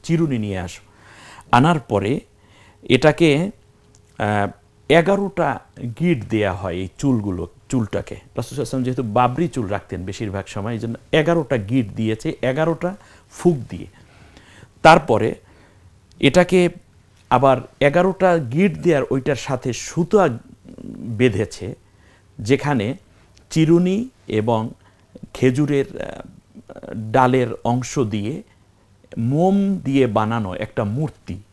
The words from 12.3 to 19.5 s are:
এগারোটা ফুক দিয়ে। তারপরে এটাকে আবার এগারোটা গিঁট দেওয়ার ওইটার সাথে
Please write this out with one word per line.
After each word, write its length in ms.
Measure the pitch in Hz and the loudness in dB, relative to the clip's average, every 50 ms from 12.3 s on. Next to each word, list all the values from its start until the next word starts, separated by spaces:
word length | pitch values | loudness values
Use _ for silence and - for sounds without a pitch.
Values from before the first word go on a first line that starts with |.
| - - | -6 -2
এগারোটা 540 | - 127 131 143 160 165 165 - - 180 190 - - - - - _ _ | -2 -2 0 0 0 0 0 -2 -4 -8 -8 -8 -18 -20 -20 -20 _ _
ফুক 260 | - - - 180 175 131 110 - | -18 2 2 2 2 2 -4 -10
দিয়ে। 160 | - 90 - - - - - - - - - - - - - - - - - _ _ _ | -12 -12 -12 -14 -18 -20 -20 -20 -20 -20 -20 -20 -20 -20 -20 -20 -20 -20 -20 _ _ _
তারপরে 520 | - 165 160 170 147 - 117 104 104 - - - _ _ _ _ - _ _ _ _ - _ _ _ _ _ - | 8 8 8 8 6 2 2 2 2 0 -4 -6 _ _ _ _ -20 _ _ _ _ -20 _ _ _ _ _ 2
এটাকে 480 | - 139 - 185 180 180 196 180 180 170 170 - _ _ _ _ _ _ _ _ _ _ | 2 4 6 6 4 6 4 2 2 2 -2 -6 _ _ _ _ _ _ _ _ _ _
আবার 260 | 123 123 135 139 131 120 120 - _ _ | 2 4 6 4 4 2 0 -12 _ _
এগারোটা 580 | 143 143 143 175 180 190 185 185 190 185 175 165 | 0 2 4 4 2 2 0 2 2 2 2 2
গিঁট 400 | 147 113 120 156 196 202 156 156 | 0 -2 0 2 2 2 0 0
দেওয়ার 260 | 147 175 160 139 127 - | 0 2 2 2 2 0
ওইটার 260 | 127 135 - 160 143 | -2 -2 0 -2 -4
সাথে 360 | 120 - - | -4 -2 -6